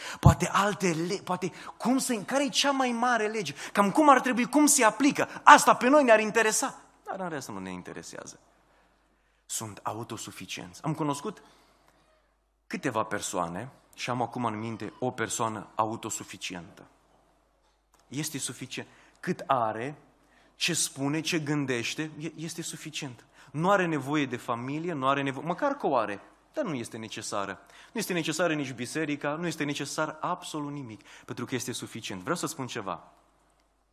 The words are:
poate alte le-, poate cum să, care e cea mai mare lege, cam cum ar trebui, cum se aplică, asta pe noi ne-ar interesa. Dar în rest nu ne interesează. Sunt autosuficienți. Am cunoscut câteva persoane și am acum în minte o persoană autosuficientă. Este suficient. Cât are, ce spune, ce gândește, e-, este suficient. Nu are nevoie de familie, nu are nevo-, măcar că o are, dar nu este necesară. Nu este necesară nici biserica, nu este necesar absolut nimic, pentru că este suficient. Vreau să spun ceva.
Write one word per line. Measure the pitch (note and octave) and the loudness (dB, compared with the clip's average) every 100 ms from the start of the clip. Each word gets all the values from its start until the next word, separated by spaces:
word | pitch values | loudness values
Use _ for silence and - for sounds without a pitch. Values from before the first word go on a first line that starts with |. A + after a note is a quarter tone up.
| - - | -12 6
poate | - - F3 | 6 6 4
alte | F#3 G3+ F#3 F#3 D#3+ F3+ | 2 2 2 2 2 0
le-, | F#3+ | -2
poate | - F3+ F3+ - - - | -4 -4 -4 -8 -16 -4
cum | G#3+ C4 | 2 2
să, | - A3+ | 2 -2
care | E3+ C4 | 0 0
e | C#4 | 2
cea | - C#4+ | 2 2
mai | C4+ B3+ | 2 2
mare | A#3 B3 A#3 G#3+ | 2 2 2 0
lege, | A3 D#3 - - | -2 -4 -8 -2
cam | - G3+ | 2 4
cum | A3+ D4+ | 8 8
ar | B3+ | 8
trebui, | B3+ A3 A#3+ | 6 2 4
cum | D4 D4 | 6 6
se | - | 8
aplică, | A3 - C#4 F3 C3 - | 6 6 4 4 0 4
asta | - D4 - A3 | 10 10 10 6
pe | B3 | 6
noi | D4+ | 8
ne-ar | B3+ G#3+ | 8 6
interesa. | G#3+ A3 A3 G#3+ B3+ - - _ | 6 2 2 2 -2 -6 -18 _
Dar | - G3 | -12 -8
în | F3+ | -6
rest | D3+ B2+ | -6 -8
nu | G2 | -8
ne | F#2+ | -8
interesează. | F2+ E2+ E2 E2 - - - _ _ _ _ _ _ _ _ _ _ - | -10 -10 -12 -12 -14 -14 -18 _ _ _ _ _ _ _ _ _ _ -10
Sunt | - A2 G2 | -8 -8 -8
autosuficienți. | A2+ G#2+ A#2+ A2+ - - F#2 - F2+ F2+ | -6 -6 -6 -8 -10 -12 -12 -12 -12 -8
Am | - | -6
cunoscut | D3+ D3+ C#3 G#3+ - - _ _ _ _ _ _ _ _ _ _ _ - | -2 -2 -4 -8 -12 -16 _ _ _ _ _ _ _ _ _ _ _ -12
câteva | G#3+ D3 A2 | -6 -2 -2
persoane | G#2 G2+ - F#2+ E2+ F2 C3 - _ | -2 -4 -4 -2 -4 -4 -10 -14 _
și | - - | -10 -4
am | B2 | -2
acum | A2+ C#3 A#2 | -4 -2 -4
în | G#2+ | -4
minte | A2+ G#2+ G#2 - | -6 -8 -10 -6
o | B2+ | -6
persoană | - G#2+ - A2+ G#2+ - - | -4 -4 -2 -2 -4 -6 -2
autosuficientă. | A2 A#2 A2+ - G#2 G2+ - F2+ E2 - - _ _ _ _ _ _ _ _ _ _ _ _ | -2 -4 -8 -8 -10 -12 -10 -10 -12 -18 -20 _ _ _ _ _ _ _ _ _ _ _ _
Este | C3 D#3 C3+ | -8 -6 -6
suficient. | - B2 B2+ - A#2 - - _ | -8 -10 -12 -10 -12 -16 -20 _
Cât | - F3+ - | -6 -4 0
are, | C3+ A2+ G#2+ C3 D3+ - _ _ _ _ - | 2 0 -2 -6 -10 -18 _ _ _ _ -4
ce | - | -2
spune, | D#3+ - - C#3 D#3 | 0 -2 -2 -2 -2
ce | D#3+ F3 | 0 -2
gândește, | C#3+ D3+ C3+ A#2+ A#2 - D#3 D3+ | 0 0 0 -2 -2 -6 -8 -8
e-, | D#3+ - | -12 -10
este | D#3+ - | -10 -10
suficient. | D#3+ D#3+ D#3 - C#3 A#2+ - - - | -10 -12 -12 -10 -10 -12 -20 -20 -10
Nu | C#3+ F3+ | 0 4
are | G3+ F3 | 4 4
nevoie | D3+ C3 D3+ C3+ | 0 0 0 0
de | A#2+ | -2
familie, | - A#2 B2+ D3+ F3 | -4 -4 -4 -6 -6
nu | D3+ C3 | 0 2
are | C#3 | 2
nevo-, | C#3 C3 | 0 -4
măcar | D#3 F3 C#4+ C#4 | -6 -2 -2 -2
că | F#3+ | 0
o | C3 | 0
are, | G#2 G2 - _ _ | 0 -6 -14 _ _
dar | - | -6
nu | B3 | -4
este | C#3 A2 A2+ | -4 -6 -10
necesară. | A2 - - G#2 G2 F#2 - - - | -10 -10 -6 -4 -4 -8 -14 -20 -10
Nu | A#3 | -6
este | - | -2
necesară | F3 D#3+ D3+ F3 | -2 -2 0 0
nici | D3+ C3 | 0 -4
biserica, | B2 A#2+ D3+ D#3 C#3+ D3 D3+ | -6 -6 -4 -4 -2 -4 -4
nu | F3 | -4
este | - | -4
necesar | D3 C#3+ C#3+ - D#3 - | -4 -4 -6 -4 -4 -4
absolut | D3+ F3+ - D#3 C#3+ | -6 -6 -8 -8 -8
nimic, | C#3+ A#2+ G#2 - - - | -10 -12 -14 -18 -18 -12
pentru | A#2+ B2 | -10 -6
că | B2+ | -6
este | - | -6
suficient. | A#2 A2 A#2+ - F#2+ | -8 -10 -10 -10 -8
Vreau | F#2 F3 | -6 -4
să | D#3 | -6
spun | - G#2+ | -6 -8
ceva. | B2 F#2+ E2 - _ _ _ _ _ _ _ _ | -8 -8 -8 -12 _ _ _ _ _ _ _ _